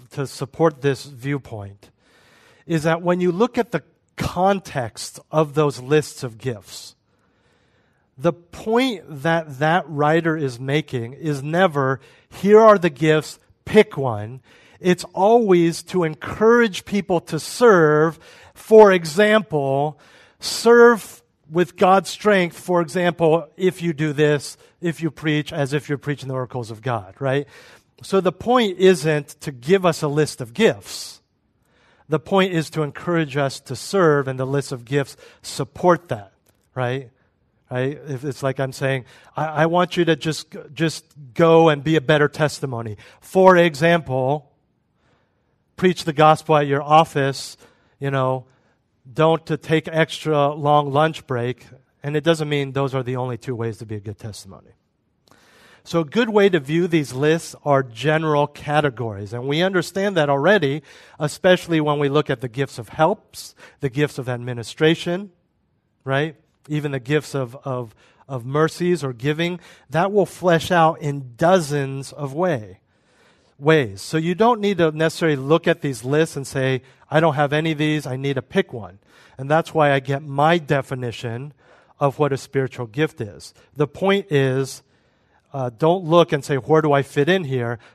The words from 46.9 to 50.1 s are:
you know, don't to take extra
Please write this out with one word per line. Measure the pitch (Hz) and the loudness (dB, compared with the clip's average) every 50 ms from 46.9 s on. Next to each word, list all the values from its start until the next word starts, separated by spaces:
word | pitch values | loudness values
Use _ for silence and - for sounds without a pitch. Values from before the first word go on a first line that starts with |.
| 151 160 160 - - 143 135 139 135 - - - - _ - _ _ _ _ _ _ - | 4 4 4 4 0 -2 -2 -2 -4 -6 -12 -16 -18 _ -20 _ _ _ _ _ _ -8
you | 139 139 | -6 -4
know, | 139 135 131 131 131 127 127 _ _ _ _ _ _ _ _ _ _ _ _ 135 | -2 -2 -2 -2 -2 -4 -8 _ _ _ _ _ _ _ _ _ _ _ _ -12
don't | 113 151 156 160 165 156 _ | -2 2 2 2 2 0 _
to | - 156 | -6 -8
take | - - - 160 160 - | -8 -2 -2 -2 -2 -2
extra | 175 160 160 160 - | -2 0 0 0 0